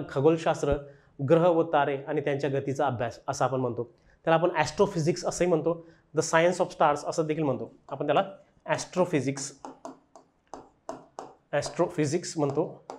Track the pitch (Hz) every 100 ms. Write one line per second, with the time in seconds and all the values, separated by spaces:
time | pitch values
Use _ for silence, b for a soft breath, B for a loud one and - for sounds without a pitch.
0 | - 143 147 165 170 156 143 143 B B
1 | B - 131 165 175 165 165 151 143 135
2 | 156 151 143 143 147 139 139 135 139 120
3 | 117 - - 135 131 131 127 110 117 b
4 | b b - 165 175 170 156 - 202 170
5 | 156 175 - - 180 160 160 170 B B
6 | _ 156 156 165 175 180 175 - 160 143
7 | - 160 156 156 147 120 113 - - 143
8 | 147 151 196 b b _ 175 147 - 180
9 | 180 147 127 135 - - - - - -
10 | _ - _ _ _ - - _ - -
11 | - - - - _ 147 139 - 175 151
12 | 151 175 - 160 143 139 190 - -